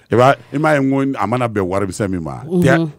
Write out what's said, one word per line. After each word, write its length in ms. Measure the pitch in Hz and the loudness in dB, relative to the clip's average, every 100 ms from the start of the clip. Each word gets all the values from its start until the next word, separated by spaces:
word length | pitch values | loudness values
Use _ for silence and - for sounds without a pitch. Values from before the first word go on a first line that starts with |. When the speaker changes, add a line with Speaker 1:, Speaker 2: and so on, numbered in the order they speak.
| _ | _
Speaker 1:
I 20 | |
b'a, 220 | 110 127 139 - | 4 4 2 -4
i 60 | 139 | -2
m'a 160 | 156 | 0
ye 60 | 147 | 2
n 100 | 135 | 2
ko 280 | 135 135 127 | 0 -2 -2
a 80 | 101 | -2
mana 220 | 123 120 | -2 -2
bɛn 160 | 104 | -2
warimisɛn 460 | 92 95 101 90 104 | -2 -2 -4 -4 -4
min 100 | 95 | -4
ma, 220 | 80 64 | -6 -10
Speaker 2:
Unhun. 160 | 139 180 | -4 0
Speaker 1:
théâ-, 260 | 135 143 165 | 2 2 0